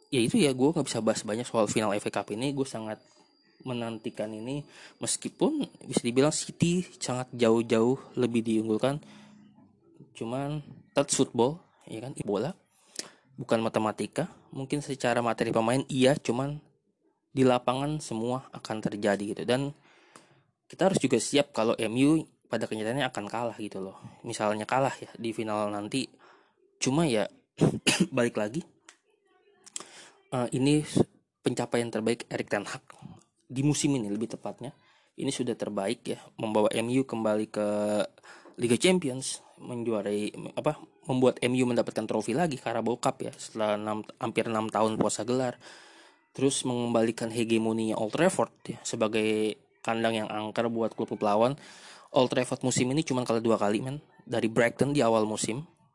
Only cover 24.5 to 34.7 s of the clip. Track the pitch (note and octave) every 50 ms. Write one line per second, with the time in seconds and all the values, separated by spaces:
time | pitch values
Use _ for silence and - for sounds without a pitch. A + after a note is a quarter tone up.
24.5 | G#2+ G#2+ G#2+ - B2 C3 C3+ C3 - - A#2+ - - - A#2 A#2 G#2+ - A2+ A2
25.5 | G#2+ G#2 G#2+ G#2 G#2 G2+ G#2 G#2+ - C3 - - - _ - - - _ _ _
26.5 | _ _ _ _ _ _ - B2+ C3 D#3+ E3+ D3+ A#2 G#2+ G2 - - - _ _
27.5 | _ - - D3+ - - - - - - E3+ - C3+ B2+ A#2+ A#2 - A2+ G#2 G#2
28.5 | A#2+ E3+ - - _ _ _ - - _ _ _ _ _ _ _ _ _ _ _
29.5 | _ _ _ - - - - - - - - - - _ _ _ - B2+ A#2+ A2+
30.5 | - B2+ C3 C#3+ D3 D3+ D3+ - - - - - _ _ _ _ _ _ - -
31.5 | B2 - A#2+ - - B2 A#2 A#2 A2 G#2+ A2 A2+ A#2 - - - - A#2+ - -
32.5 | - G#2 F#2+ - - - - - - - - - - - _ _ _ _ _ -
33.5 | B2+ C3 C3+ D3 C#3+ - - D3 C#3 B2+ G#2+ G2+ G2+ G#2+ A2+ A2 - - - G#2+
34.5 | - - - -